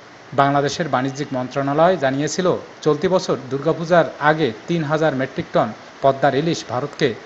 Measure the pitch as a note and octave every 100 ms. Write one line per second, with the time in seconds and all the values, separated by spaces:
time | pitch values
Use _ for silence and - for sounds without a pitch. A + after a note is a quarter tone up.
0 | - - - B2 C#3 C#3+ C#3+ - D#3 C3
1 | C3+ C3+ C#3 B2+ B2+ C#3+ C#3 D3 E3+ F#3
2 | C3+ C3+ D3 - F3+ A2+ - - D#3 D3
3 | F#3 F3+ F#3 C3+ C3 C3+ D#3 C#3 D#3+ F3
4 | C3 - D3 D#3+ C#3+ - - E3+ C#3+ D#3
5 | D#3 C3+ C3 - - F3 A#2+ - - -
6 | C#3 C3 C#3+ B2+ E3 D3+ - B2 C#3+ -
7 | C#3+ -